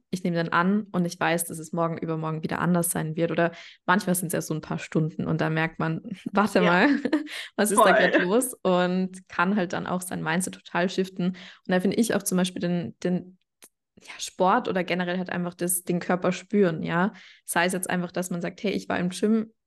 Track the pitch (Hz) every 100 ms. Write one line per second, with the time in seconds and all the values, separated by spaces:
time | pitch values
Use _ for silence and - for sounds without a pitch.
0 | _ 185 185 170 165 170 180 208 208 185
1 | 170 - 160 170 175 165 156 170 165 165
2 | 165 160 160 156 170 - 175 175 170 165
3 | 156 156 165 165 170 170 - - - 185
4 | 190 180 165 165 160 156 - 165 - 156
5 | 156 - 170 160 156 160 160 - 160 160
6 | - 185 - 202 208 - 180 175 254 277
7 | - 302 302 - - - 208 202 202 170
8 | 180 - 180 220 254 - 180 180 180 185
9 | 185 185 _ - 180 208 180 175 170 180
10 | 180 180 160 165 185 - - 175 185 185
11 | 190 190 180 180 - - - 185 190 -
12 | 226 202 - 185 185 185 175 175 165 -
13 | 180 180 180 185 _ _ - _ _ _
14 | - - - - 185 233 - 185 180 175
15 | 175 180 180 180 175 175 175 - - 175
16 | - 180 175 180 - 202 185 160 170 170
17 | 190 - - - - - 175 185 - 180
18 | 175 - 180 175 170 180 202 190 - 190
19 | 180 180 208 226 220 _